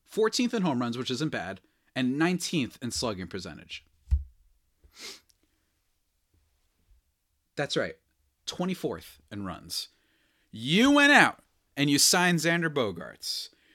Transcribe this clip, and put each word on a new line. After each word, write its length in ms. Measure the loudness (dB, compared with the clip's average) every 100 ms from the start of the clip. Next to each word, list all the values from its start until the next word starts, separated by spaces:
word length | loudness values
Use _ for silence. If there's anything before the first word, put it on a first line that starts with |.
| _
fourteenth 480 | 0 0 2 -2
in 80 | 0
home 180 | 0 0
runs, 180 | -2 -4
which 140 | -4
isn't 160 | -4 -4
bad, 320 | -4 -8 -12 _ _ _
and 240 | -4 -2 2
nineteenth 600 | 0 0 -2 -2 -4 -6
in 100 | -8
slugging 360 | -4 -4 -4 -8
percentage. 560 | -10 -12 -14 -16 -18 -18 _ -2 -2 -2 _ _ _ _ _ _ -20 -20 -20 _ _ _ _ _ _ _ _ _ _ _ _ _ _ _ _ _ _ _ _ _ _ _ -8
That's 180 | -4 -4
right, 200 | -4 -8 _ _ _ _ -12
twenty-fourth 760 | -6 -6 -4 -6 -6 -12 -20 _
in 140 | -12
runs. 460 | -10 -12 -10 -10 -10 _ _ _ _ _ _
You 380 | -10 0 4 6
went 220 | 6 8
out 320 | 8 6 2 _ _ _ -2
and 140 | 2
you 100 | 4
signed 400 | 4 4 4 2
Xander 340 | 2 0 0
Bogaerts. 760 | -2 -2 -4 -12 -12 -10 -10 -10 _ _